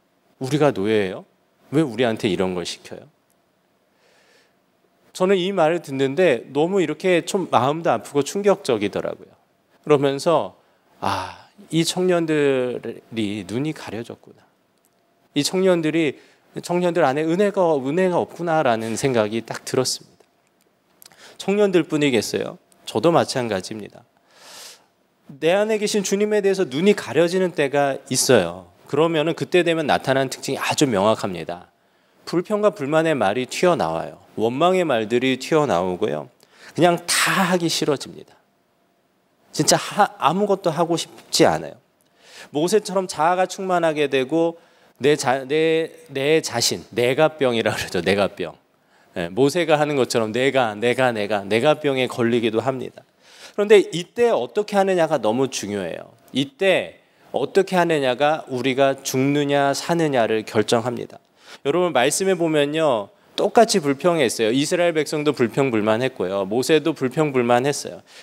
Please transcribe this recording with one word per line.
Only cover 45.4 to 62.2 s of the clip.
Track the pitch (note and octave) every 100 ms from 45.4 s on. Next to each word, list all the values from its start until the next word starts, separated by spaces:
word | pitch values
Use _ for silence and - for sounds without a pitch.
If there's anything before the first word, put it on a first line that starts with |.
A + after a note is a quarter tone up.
| C3
내, | D#3 D#3+ D#3+ D#3+ - -
내 | C3+ C#3+ D#3+
자신, | D3 A#2+ - G2+ -
내가병이라 | G2+ A#2+ C3 D#3 - B2+ A#2 G#2+
그러죠. | G2+ - F#2
내가병. | F2+ G2 F#2+ - E2+ D2 _ _ _ _ _ -
예, | E2+
모세가 | F#2+ C#3+ F3 D#3+ D3+
하는 | D3+ C#3+
것처럼 | A#2+ A#2+ A2
내가, | A2+ C3+ C3 A#2 G#2
내가, | A#2+ B2 B2+
내가, | A2 G2+ G#2
내가병에 | G2 A2 D3 D3+ D3 C3+ B2
걸리기도 | - A#2 A#2+ A2+ A2
합니다. | A#2 C3 G#2 - - _ _ - -
그런데 | - G#3 G#3
이때 | - D#3+ F3 - A#3+
어떻게 | E3+ B2 - G#3 G3+
하느냐가 | G3 F3+ D#3+ D3
너무 | G#2+ A#2+ C3
중요해요. | - G2 G2+ F2 G1+ G1+ - _
이때 | B2+ C#3+ - F#3+ D#3 F2 - _ _ _
어떻게 | - C#3 G3 F#3+ F#3
하느냐가 | E3+ D#3 C3 A#2+ D3 D#3 -
우리가 | B2+ C3 B2+ C#3 C3+
죽느냐 | - C3 C3+ D3 C#3+ C#3+ C#3
사느냐를 | C#3 - E3+ D#3 C3 A2 A2
결정합니다. | G#2+ A2 G#2+ A#2+ A#2 A#2 G2 - _ _ - - C#3
여러분, | D#3+ F3+
말씀에 | C#3+ C3 -